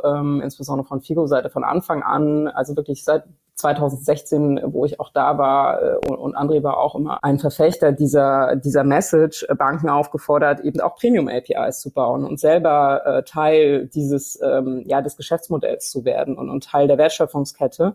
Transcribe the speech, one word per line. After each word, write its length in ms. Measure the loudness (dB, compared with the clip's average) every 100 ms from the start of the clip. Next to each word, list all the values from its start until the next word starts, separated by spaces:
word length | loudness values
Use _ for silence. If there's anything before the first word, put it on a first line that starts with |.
ähm, 380 | 0 0 0 -2
insbesondere 420 | -4 -8 -6 -6 -6
von 140 | -8
Figo-Seite 500 | -4 -2 0 0 0
von 140 | -4
Anfang 400 | -2 -2 -2 -4
an, 460 | -2 0 0 0 -2
also 260 | -4 -6 -6
wirklich 300 | -6 -4 0
seit 180 | -2 -2 _ _
zweitausendsechzehn, 1040 | -4 -2 0 -2 -2 -2 -2 -2 0 2 0 -2
wo 200 | -2 -2
ich 140 | -4
auch 120 | -6
da 240 | 0 0 2
war, 460 | 2 2 2 0
äh, 120 | 0 0 -2
und, 80 | -4
und 180 | -6 -4
André 280 | 0 0
war 140 | 0 0
auch 180 | -2 -2
immer 240 | -6 -2
ein 160 | 0 0
Verfechter 540 | 0 2 0 4 2
dieser, 640 | 2 2 4 4 4 2 0
dieser 280 | 0 2
Message, 600 | 4 2 4 4 2 0 -4
äh, 60 |
Banken 340 | 0 0 0 0
aufgefordert, 760 | 0 0 -4 0 2 2 0
eben 180 | -2 -2
auch 140 | -2 0
Premium-A 460 | 2 2 2 -2
P 120 | -4 -2 -2
Is 120 | -4
zu 120 | -6
bauen 340 | -2 -2 -2 -4
und 140 | 0
selber, 640 | 2 4 4 4 4 2 0
äh, 180 | -2
Teil 640 | -2 0 4 4 4 2 -2
dieses, 560 | -4 -2 -2 -4 -4
ähm, 400 | 0 0 -2 -4 -2
ja, 140 | -2
des 140 | -2 -8
Geschäftsmodells 760 | -4 -4 -4 -4 -2 -4 -6
zu 140 | -6 -2
werden 340 | -2 -4 -6
und, 100 | -8
und 140 | -8
Teil 240 | -2 2 4
der 100 | 4
Wertschöpfungskette 960 | 2 2 -2 -2 -6 -4 -4 0 -2